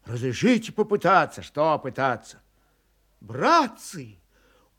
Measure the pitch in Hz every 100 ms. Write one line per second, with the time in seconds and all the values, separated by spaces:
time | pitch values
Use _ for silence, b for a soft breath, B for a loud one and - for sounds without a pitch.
0 | 123 120 127 - 214 226 - - - 202
1 | 170 185 139 - - 147 160 151 131 120
2 | 131 117 - - _ _ _ _ _ _
3 | _ _ 107 123 247 330 269 - - 165
4 | 113 104 _ b b b b